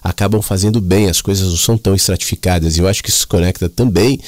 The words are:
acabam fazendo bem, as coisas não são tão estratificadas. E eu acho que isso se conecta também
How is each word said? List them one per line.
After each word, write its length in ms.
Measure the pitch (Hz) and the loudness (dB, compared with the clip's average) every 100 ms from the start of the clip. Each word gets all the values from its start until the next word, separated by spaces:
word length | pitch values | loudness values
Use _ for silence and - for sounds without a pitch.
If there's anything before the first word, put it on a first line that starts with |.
acabam 380 | 92 - 101 107 | -6 -2 0 0
fazendo 400 | - 98 101 113 | 0 0 0 0
bem, 260 | 90 95 101 | 2 2 2
as 140 | 90 | 0
coisas 280 | - 98 95 | -2 0 0
não 80 | 85 | 0
são 200 | - 113 | 0 0
tão 180 | 98 98 | 2 0
estratificadas. 840 | - 90 - - 92 90 82 80 | 0 -2 -4 -4 0 0 0 2
E 40 | |
eu 60 | 92 | 0
acho 140 | 101 | 0
que 80 | - | -2
isso 100 | - | -4
se 80 | - | 0
conecta 420 | 95 87 - 90 | 0 0 -2 -4
também 500 | - 254 123 117 - | 0 0 2 2 0